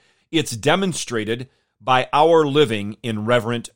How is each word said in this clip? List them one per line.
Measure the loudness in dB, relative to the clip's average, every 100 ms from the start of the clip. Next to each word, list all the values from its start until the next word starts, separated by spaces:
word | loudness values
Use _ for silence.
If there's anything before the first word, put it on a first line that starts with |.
| _ _ _
it's | -4 -4
demonstrated | -4 0 0 0 -6 -6 -6 -4 -6 -8 _ _ _
by | 0 2 2
our | 2 4 4 4
living | 2 2 0 -6 -10
in | -8 -6
reverent | 0 0 0 -8 -8